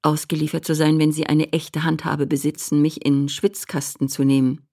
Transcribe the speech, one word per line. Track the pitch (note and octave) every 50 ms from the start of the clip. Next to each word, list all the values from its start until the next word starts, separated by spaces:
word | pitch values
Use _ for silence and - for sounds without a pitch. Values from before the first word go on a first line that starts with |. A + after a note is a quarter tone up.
ausgeliefert | - D3+ D3+ D3 - _ E3+ D#3 D#3 D3+ - E3 -
zu | - D#3+
sein, | D3+ D#3 D3+ D#3 D#3
wenn | D#3 D3+
sie | D3+ D3+ D#3+
eine | - D3+ D#3 D#3 -
echte | - E3 - - - D#3 D#3
Handhabe | E3 D#3+ D#3+ - E3 D3 D3 C#3+
besitzen, | - D#3 C#3 - D3 D3+ - - - D3+ D3
mich | D3 D#3 D#3 - -
in | C#3+ C#3+ C#3
den | C#3+ C#3+
Schwitzkasten | - - - G3+ G3+ - - - - D#3 C3+ - - - C#3+ C3+
zu | - - C#3
nehmen. | C3+ C#3 C3+ C3 B2+ C3+ D#3+ _ _